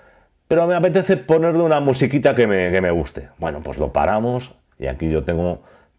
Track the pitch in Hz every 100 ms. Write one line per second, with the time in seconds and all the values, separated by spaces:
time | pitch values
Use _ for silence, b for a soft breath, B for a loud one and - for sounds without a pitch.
0 | b b b _ - 165 170 175 180 185
1 | - 123 - 160 170 165 165 147 143 127
2 | 127 139 139 123 110 95 90 92 90 85
3 | 78 - - - 80 73 76 69 73 73
4 | 80 107 117 127 - - _ - 67 65
5 | 80 78 71 85 87 85 b b b